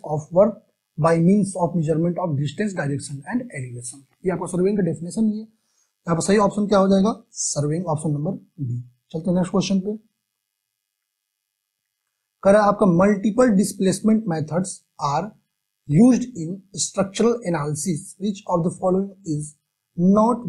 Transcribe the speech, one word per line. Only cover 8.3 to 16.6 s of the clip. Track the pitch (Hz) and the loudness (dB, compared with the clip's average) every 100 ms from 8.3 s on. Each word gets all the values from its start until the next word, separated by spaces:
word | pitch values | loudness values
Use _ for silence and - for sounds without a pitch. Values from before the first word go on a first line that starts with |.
| 196 _ - 131 | -6 _ -10 -6
बी। | 120 - _ _ | -6 -10 _ _
चलते | 165 180 | -8 -2
हैं | 180 | -2
next | 175 | 0
question | 196 - 196 | -2 0 0
पे। | 190 220 _ _ _ _ _ _ _ _ _ _ _ _ _ _ _ _ _ _ _ _ _ _ _ - | -2 -8 _ _ _ _ _ _ _ _ _ _ _ _ _ _ _ _ _ _ _ _ _ _ _ -2
कह | 196 | 4
रहा | 208 | 4
है | 202 | 4
आपका, | 202 202 | 4 4
"Multiple | 170 196 202 226 202 254 | 4 4 2 0 2 4
displacement | 190 196 - 190 - 214 220 220 | 4 2 0 0 2 2 2 0
methods | 156 151 160 190 - _ - 143 | -4 -2 -4 -4 -8 _ -8 -4
are | 147 208 - _ _ _ _ - | -2 -4 -12 _ _ _ _ 0
used | 147 247 226 - - | 6 6 4 0 -8
in | 160 196 | -10 -10